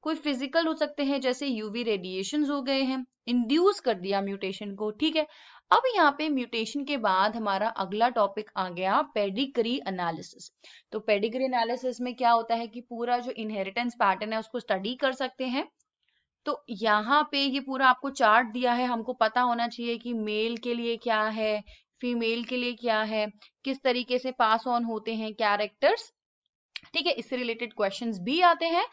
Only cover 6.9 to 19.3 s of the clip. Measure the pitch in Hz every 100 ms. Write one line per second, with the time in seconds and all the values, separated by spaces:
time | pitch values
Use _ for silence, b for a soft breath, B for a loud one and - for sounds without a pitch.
6.9 | 285 214 185 208 226 214 190 214 - 185
7.9 | 208 240 226 202 196 208 - 185 175 185
8.9 | 233 285 220 202 196 277 247 226 262 202
9.9 | 185 175 160 - - - _ B B _
10.9 | 214 214 202 220 247 262 247 226 247 254
11.9 | 240 247 240 240 233 233 233 233 233 240
12.9 | 233 240 247 240 226 214 208 190 214 240
13.9 | - 202 190 214 220 220 240 - 190 196
14.9 | 254 269 254 254 - 254 262 349 _ _
15.9 | _ _ _ _ _ - - - 202 220
16.9 | 208 214 285 294 285 277 269 269 262 269
17.9 | 247 277 269 226 220 240 240 247 240 247
18.9 | 233 226 247 220